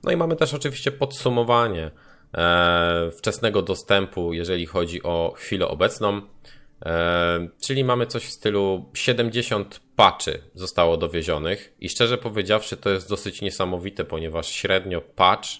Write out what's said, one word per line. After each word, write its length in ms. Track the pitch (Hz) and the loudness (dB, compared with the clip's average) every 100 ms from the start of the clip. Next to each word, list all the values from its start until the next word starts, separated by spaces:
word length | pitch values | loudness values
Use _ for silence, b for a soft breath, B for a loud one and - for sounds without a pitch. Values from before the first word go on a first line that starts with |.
No 80 | - | 0
i 40 | 175 | 0
mamy 200 | 165 160 | 0 2
też 180 | 147 | 0
oczywiście 380 | 147 143 135 - | 0 -4 -2 -4
podsumowanie, 960 | 135 135 - 131 117 117 120 117 87 78 b b b b | -2 -4 0 0 2 4 4 4 -2 -6 b b b b
e, 760 | - 85 87 87 87 85 85 85 - | 2 4 6 6 4 4 2 -2 -2
wczesnego 440 | - - 113 104 | -4 0 0 0
dostępu, 680 | 87 92 - 101 98 - 85 | 0 -4 2 2 2 -2 -2
jeżeli 340 | 82 85 90 85 | -2 -2 -2 -2
chodzi 360 | 92 85 87 | -2 -2 -2
o 320 | 85 85 85 - | -2 0 0 -4
chwilę 320 | - 98 87 | -6 -2 -2
obecną. 540 | 73 101 - 107 101 98 - b b b _ - | 2 0 2 -2 -2 -8 -20 b b b _ -4
E, 640 | 85 85 87 85 85 85 _ | 0 2 2 2 0 -4 _
czyli 240 | - 135 | -4 0
mamy 220 | 127 123 117 | 2 0 0
coś 180 | 117 | -4
w 60 | - | -8
stylu 600 | - 107 101 98 95 - | -4 0 2 0 -2 -6
siedemdziesiąt 840 | - - 120 117 113 117 107 101 - _ - | -4 0 0 0 0 -2 -2 -4 -12 _ 4
patchy 420 | 98 - - 76 - | 4 4 -6 -6 -12
zostało 420 | - 92 - 85 82 | -12 -4 2 4 4
dowiezionych 760 | 85 85 80 76 80 101 - _ | 0 -2 -2 -2 -2 -6 -10 _
i 80 | 90 | -10
szczerze 300 | - 117 120 | 0 0 0
powiedziawszy, 580 | 117 107 95 107 - 95 | -4 -6 0 0 0 -6
to 140 | 101 | -2
jest 180 | 95 90 | -2 -2
dosyć 340 | 101 101 - | -6 -6 -6
niesamowite, 640 | 101 - 90 90 95 - | -8 -4 -4 -4 -8 -8
ponieważ 440 | - 80 80 82 80 | -6 -6 -4 -6 -6
średnio 520 | - 98 95 92 87 | -6 0 0 0 -6
patch 480 | - - 92 104 - - | -8 2 4 4 -2 -14